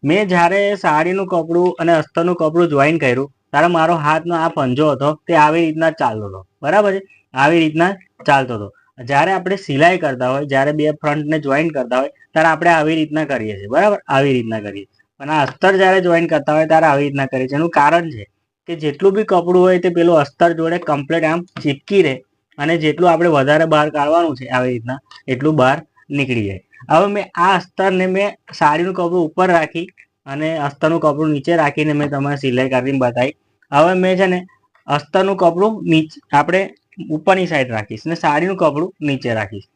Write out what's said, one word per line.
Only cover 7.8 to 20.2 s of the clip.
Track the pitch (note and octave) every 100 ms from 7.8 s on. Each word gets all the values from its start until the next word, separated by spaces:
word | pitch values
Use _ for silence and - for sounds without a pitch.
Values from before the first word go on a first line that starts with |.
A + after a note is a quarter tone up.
| F3 F#3+ _ _ -
ચાલતો | C#3 C3 A#2
હતો. | G2+ _ _ _ B2
જ્યારે | C#3 E3 F#3+
આપણે | F3+ F#3+
સિલાઈ | - C#3 E3 F#3
કરતા | D#3 B2+ B2+
હોય, | C3+ D3
જ્યારે | C3+ C#3 D3+
બે | D3+ D3+
ફ્રન્ટને | D3+ D3+ D3 D#3 C#3+
જોઈન | C3+ E3 D3+
કરતા | A#2+ B2
હોય | C#3 - _
ત્યારે | D#3+ D#3+
આપણે | D#3 E3+
આવી | E3 D3+ D#3+
રીતના | D3+ D3+ D3
કરીએ | C3 G#2+ G2+
છીએ, | G2+
બરાબર? | C#3 G3+ G#3 - C#3
આવી | C#3+ B2+
રીતના | A2+ A2 G#2
કરીએ. | G2+ G2 _ _ _
પણ | C#3 D#3
આ | C#3
અસ્તર | C#3+ F#3+ F#3+
જ્યારે | F#3+ F#3+ F3+
જોઈન | E3+ E3
કરતા | D#3+ C#3 D3+
હોય | D#3+
ત્યારે | D#3+ D#3+
આવી | C#3 C#3+
રીતના | C#3 C3+
કરીએ | C3 C3
છીએ. | C#3+
એનું | E3 D#3+
કારણ | C#3+ E3+ E3+
છે | B2 G2+ _ _ _ -
કે | E3
જેટલું | D3+ C#3+ F#3+ G3
બી | G#3+
કપડું | F#3 E3+ F3+ F3+
હોય | F3+ F#3
તે | E3+
પેલું | E3+ E3